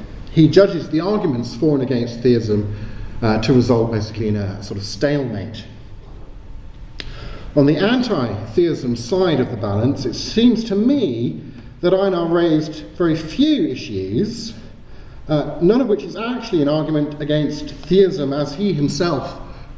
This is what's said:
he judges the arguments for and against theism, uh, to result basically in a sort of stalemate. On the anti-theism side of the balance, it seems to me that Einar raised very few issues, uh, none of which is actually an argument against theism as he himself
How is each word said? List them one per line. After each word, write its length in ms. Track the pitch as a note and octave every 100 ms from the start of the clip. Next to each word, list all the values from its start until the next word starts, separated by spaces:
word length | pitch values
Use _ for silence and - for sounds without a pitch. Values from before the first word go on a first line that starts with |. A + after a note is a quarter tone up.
| - - -
he 160 | E3 D3+
judges 420 | F#3 G3 E3+ -
the 100 | D#3
arguments 560 | F3+ G#3+ F3 A#2 A2+ -
for 180 | D#3
and 80 | C#3
against 380 | B2 A#2+ A#2 -
theism, 560 | B2+ A#2 G#2 G#2 G2+ - - - - -
uh, 180 | A2 G#2+
to 120 | -
result 380 | B2+ A2+ A#2 A2
basically 360 | A2 G2+ G#2 G#2+
in 80 | G#2
a 260 | G2 F#2+
sort 140 | - G2+
of 80 | -
stalemate. 800 | - C#3+ D3 A#2+ G2+ G2 - - - - - - - - - - - - - - - - - - - - C#3+
On 80 | C#3+
the 100 | D#3+
anti-theism 1200 | G3+ B3+ A#3+ E3 A2+ G2+ - F3+ E3+ C3+ B2 A#2
side 460 | - F#3 F#3 C3
of 100 | A#2+
the 60 | G#2+
balance, 480 | G#2+ G2+ C3 - -
it 80 |
seems 500 | - - A3 A#3+ G#3+
to 120 | - G3
me 680 | B3 C#4+ E3+ A2+ A#2 - - - - -
that 120 | F3+
Einar 340 | F#3+ G3 F3 E3
raised 580 | E3+ E3+ D3+ D3+ - - -
very 180 | E3+ D3+
few 520 | - - D4+ C4+ D3+
issues, 840 | B2+ - F#2+ F#2+ A#2+ A3+ - - - - - - - - - -
uh, 320 | D3+ - -
none 200 | F3 B3
of 60 | G#3+
which 160 | G3+
is 120 | E3 E3+
actually 460 | A#3 B3 - E3+
an 80 | C#3+
argument 520 | D#3 D3+ D3+ D3 -
against 500 | D3 D3+ C#3+ - -
theism 600 | - - F#3+ F#3 C#3+ C3+
as 220 | D3 C#3 -
he 160 | G3+
himself 680 | D3 C#3+ - F3 C3 - - - - -